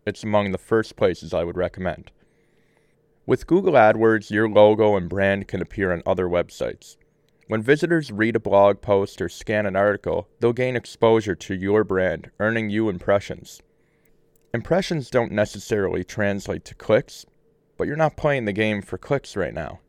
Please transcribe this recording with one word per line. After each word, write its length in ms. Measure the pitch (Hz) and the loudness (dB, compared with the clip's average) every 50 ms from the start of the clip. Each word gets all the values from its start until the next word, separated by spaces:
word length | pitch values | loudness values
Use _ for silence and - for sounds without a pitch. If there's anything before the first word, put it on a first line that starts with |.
| - | -8
it's 160 | 104 101 - - | -8 -8 -6 -6
among 300 | 110 104 104 101 98 92 | 0 0 0 0 0 -4
the 60 | 90 | -6
first 380 | - - 117 113 110 - - | -4 0 0 0 0 0 -4
places 360 | - 110 95 85 - - 82 90 | 0 0 0 0 -2 -8 -6 -4
I 120 | 85 85 | -4 -4
would 120 | 85 85 | -4 -4
recommend. 560 | 87 87 85 - 95 92 90 76 - - - _ _ _ _ _ _ _ _ _ _ _ _ _ _ _ _ _ _ _ _ _ _ - | -4 -4 -6 -6 -6 -8 -8 -8 -8 -12 -20 _ _ _ _ _ _ _ _ _ _ _ _ _ _ _ _ _ _ _ _ _ _ -4
With 220 | - 131 - - | -4 -2 -2 0
Google 260 | - 160 190 196 190 151 | 0 0 2 2 4 4
AdWords, 580 | 127 110 107 107 110 113 113 110 107 95 - | 6 6 6 6 4 4 2 2 2 -2 -2
your 200 | 104 104 113 110 | -2 0 0 2
logo 460 | 101 104 104 107 107 104 110 107 104 | 6 6 8 8 6 6 4 2 2
and 120 | 95 87 82 | 0 -2 -4
brand 400 | 87 98 98 98 98 98 98 - | -4 0 0 2 0 0 -4 -6
can 140 | - 95 85 | -8 -8 -8
appear 280 | - - - 98 90 87 | -8 -6 -4 -2 -2 -2
on 80 | 82 - | -4 -2
other 240 | - 95 92 92 90 | -2 -2 0 0 -2
websites. 720 | 87 87 85 90 - - 64 58 - - - - - _ _ _ _ _ _ _ _ _ _ - | 0 -2 -2 -2 -6 -8 -8 -8 -8 -10 -16 -20 -20 _ _ _ _ _ _ _ _ _ _ -6
When 140 | 113 110 107 | -4 -4 2
visitors 500 | 123 147 151 180 165 170 165 147 127 104 | 2 2 2 2 0 0 -2 -2 -4 -2
read 240 | 98 110 113 113 | -2 0 0 0
a 40 | 113 | -2
blog 420 | - 98 95 98 101 101 101 - - | -2 2 4 6 6 6 4 2 0
post 400 | - 101 98 98 - - - 92 | 0 0 0 0 -2 -6 -8 -8
or 80 | 87 | -8
scan 340 | - - - - 110 107 104 | -8 -12 -8 -4 -2 -2 -2
an 120 | 101 90 | -2 0
article, 520 | 95 101 104 101 95 - 87 82 85 90 _ _ - | 0 2 2 0 -2 -4 -4 -4 -4 -6 _ _ -2
they'll 120 | 120 117 117 | -2 -2 0
gain 240 | 123 127 127 127 | 0 -4 -4 -4
exposure 580 | 117 - - - - - 113 113 113 104 104 87 | -6 -8 -10 -6 0 2 4 4 4 2 -2 -6
to 200 | - - - 98 | -8 -6 -10 -8
your 300 | 90 92 98 101 110 107 | -6 -2 0 2 2 2
brand, 460 | 95 95 92 92 90 80 80 - - _ - | 2 0 0 0 0 -2 -4 -10 -16 _ -4
earning 300 | 101 110 113 113 110 104 | -2 -2 -2 -2 -4 -4
you 220 | 101 110 110 107 | -2 -2 -2 -2
impressions. 720 | 92 87 - - 101 101 - - - - - - - - _ _ _ _ _ _ _ _ _ _ _ _ _ _ _ _ _ _ - | -4 -4 -2 0 0 0 0 -4 -14 -14 -16 -20 -20 -20 _ _ _ _ _ _ _ _ _ _ _ _ _ _ _ _ _ _ -8
Impressions 580 | 117 110 - 160 185 190 - 180 151 123 - | -8 -2 0 -2 -2 0 -2 -6 -6 -6 0
don't 220 | - 127 117 - - | 0 0 0 0 0
necessarily 720 | 104 104 - - 101 - - 113 104 98 90 87 87 90 | -2 -2 -2 -2 -12 -6 -4 -2 0 0 -2 -2 -4 -6
translate 600 | - - 113 104 101 98 98 - - 92 - - | -8 -6 -2 -2 -2 -2 -4 -6 -8 -8 -8 -8
to 100 | - - | -14 -20
clicks, 500 | - - - 107 117 - - - - - _ _ _ _ _ _ _ _ _ _ | -16 0 2 2 2 2 -2 -16 -20 -20 _ _ _ _ _ _ _ _ _ _
but 120 | - 90 85 | -6 -6 -6
you're 80 | 147 | -2
not 200 | 156 160 151 - | 0 0 -2 -2
playing 280 | - - 151 143 135 117 | -2 -2 -2 -2 0 -2
the 80 | 104 95 | -4 -2
game 300 | 104 110 107 107 101 95 | 0 0 -2 -2 -4 -6
for 140 | - - | -8 -12
clicks 380 | 92 - - 143 135 - - - | -12 -6 -4 -4 -4 -4 -6 -6
right 180 | 101 87 65 55 | -4 -4 -4 -4
now. 280 | 69 78 - - - _ | -8 -10 -10 -12 -16 _